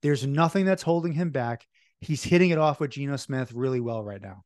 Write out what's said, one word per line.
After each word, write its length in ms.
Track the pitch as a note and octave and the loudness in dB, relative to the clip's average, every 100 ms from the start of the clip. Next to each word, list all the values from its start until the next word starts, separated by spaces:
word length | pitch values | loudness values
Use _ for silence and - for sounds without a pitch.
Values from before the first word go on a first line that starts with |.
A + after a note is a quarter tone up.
There's 240 | D3 C#3+ C3+ | 0 0 0
nothing 380 | C#3+ E3 G3 | 2 2 4
that's 180 | F#3+ F#3 | 2 0
holding 300 | - E3+ E3+ | 2 0 0
him 180 | D#3 E3 | -2 -2
back. 360 | C3+ A#2+ A#2 _ _ _ _ | -2 -4 -6 _ _ _ _
He's 240 | - D3 | -6 -4
hitting 260 | - F3 F#3 | 4 6 6
it 80 | D#3+ | 4
off 220 | D#3 C#3+ | 2 2
with 100 | D3 | -4
Geno 260 | C#3 C#3 C#3 | -4 -6 -6
Smith 360 | - C3+ B2 | -4 -4 -4
really 280 | A#2 C3 B2+ | -4 -2 -2
well 220 | A#2 A2+ | -2 -6
right 180 | G#2 G2 | -8 -12
now. 220 | F#2+ F#2+ | -14 -18